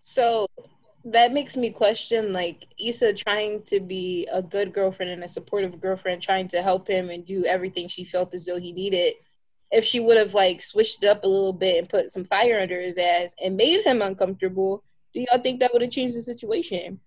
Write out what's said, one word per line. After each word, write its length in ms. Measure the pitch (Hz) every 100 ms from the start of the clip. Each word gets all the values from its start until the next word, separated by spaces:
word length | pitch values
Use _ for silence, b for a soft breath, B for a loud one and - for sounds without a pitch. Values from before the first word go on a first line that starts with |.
So 460 | - - 233 226 202 - - _ _ _
that 280 | 240 226 240
makes 240 | 277 285 262
me 140 | 233
question, 600 | 214 208 226 - 226 214
like, 340 | 185 175 170 - -
Issa 340 | 220 240 226
trying 480 | 202 - 208 214 208
to 160 | 208 202
be 460 | 185 185 185 180 -
a 100 | 185
good 300 | 180 202 196
girlfriend 400 | 190 190 185 180
and 120 | 175
a 40 | 175
supportive 520 | 202 - 208 190 175
girlfriend, 420 | 190 190 185 180
trying 260 | - 190 185
to 140 | 175
help 260 | 190 185 185
him 220 | 185 180
and 140 | 175 175
do 180 | 190
everything 440 | 180 185 190 180 175
she 160 | -
felt 300 | 180 180 185
as 100 | 180 165
though 120 | 180
he 140 | 180
needed. 420 | 170 196 185 175 - _ _ _ _ _
If 140 | 226
she 160 | 220 247
would 160 | 226 226
have, 180 | 208
like, 280 | 202 190 175
switched 400 | - 202 220 -
it 40 | 202
up 160 | 208
a 40 | 196
little 240 | 190 196
bit 260 | 185 190 175
and 100 | 185
put 220 | 202 -
some 140 | 190
fire 340 | 185 196 240 220
under 200 | 185 180
his 180 | 180 180
ass 360 | 175 175 175 -
and 140 | 190 190
made 260 | 254 359
him 200 | 427 247
uncomfortable, 800 | 196 190 190 190 190 185 190 202 _ _ _
do 60 | -
y'all 200 | 247 247
think 200 | 254 254
that 120 | 247
would 100 | 240
have 80 | 247
changed 260 | 277 254 233
the 60 |
situation? 800 | 233 233 220 240 339 180 - 190